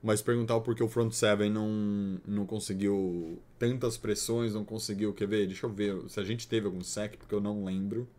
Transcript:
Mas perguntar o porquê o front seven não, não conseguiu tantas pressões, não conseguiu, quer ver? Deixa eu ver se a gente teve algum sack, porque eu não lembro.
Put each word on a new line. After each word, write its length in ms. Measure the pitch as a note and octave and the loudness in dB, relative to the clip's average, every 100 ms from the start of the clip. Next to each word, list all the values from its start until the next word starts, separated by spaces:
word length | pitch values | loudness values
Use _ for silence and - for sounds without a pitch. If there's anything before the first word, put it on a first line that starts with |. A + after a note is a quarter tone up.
Mas 180 | A2 G#2+ | 2 2
perguntar 360 | - A#2+ A2+ A#2 | 4 2 4 2
o 60 | |
porquê 220 | A2+ A2+ | 2 2
o 40 | A#2 | 2
front 240 | A#2 A2+ | 2 0
seven 400 | A2+ A2 G#2 G#2 | 4 4 6 4
não, 680 | G#2+ G#2+ G#2+ G#2 G2+ G2 F#2 - | 2 0 0 0 0 -2 -4 -4
não 220 | G2+ F#2+ | -2 -2
conseguiu 920 | G#2+ - G2 G2+ G2 F#2+ F2 E2 E2+ - - | -4 -4 0 2 2 2 -2 -6 -10 -14 -2
tantas 360 | A#2+ B2+ A#2+ - | 0 2 -2 -2
pressões, 600 | G#2+ G2+ - A#2 A#2 G#2+ | -2 -2 0 0 0 -2
não 100 | G#2 | -6
conseguiu, 480 | A2 - G2+ G#2 | -6 -4 0 0
quer 140 | G2 G2+ | 0 0
ver? 180 | G#2+ G2 | 2 2
Deixa 220 | F#2 B2 | 0 -4
eu 20 | |
ver 320 | G2+ G2+ F#2+ - | 0 -2 -2 -6
se 120 | - | -6
a 40 | |
gente 240 | F#2+ A#2 - | -4 -4 0
teve 180 | A2+ G2+ | 0 0
algum 160 | F2+ | -4
sack, 340 | F2+ - G#2 - | -6 -6 -6 -8
porque 200 | - G#2 | -4 -2
eu 60 | |
não 220 | G#2 G#2 | 0 -2
lembro. 440 | F#2+ F#2+ G2 A2 B2 | -2 -2 -2 -4 -6